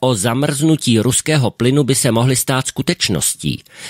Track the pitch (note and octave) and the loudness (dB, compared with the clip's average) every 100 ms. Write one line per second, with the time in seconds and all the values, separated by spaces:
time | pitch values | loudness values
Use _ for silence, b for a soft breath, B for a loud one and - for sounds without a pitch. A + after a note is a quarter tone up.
0 | B2+ A#2 G#2+ A#2+ D3 C#3 D#3+ D#3 - A2+ | -2 0 0 0 -2 0 2 2 2 2
1 | A2 - - D#3 A#2+ - A#2+ C#3+ B2+ C3+ | 2 0 0 0 0 0 0 2 2 0
2 | C3+ A2+ B2 B2+ - C3 C3 - A#2+ F3 | 0 2 2 0 -2 -2 -4 -4 -4 -4
3 | - E2+ - - D2+ B1 - B B | -2 -2 -2 -4 -6 -6 -10 B B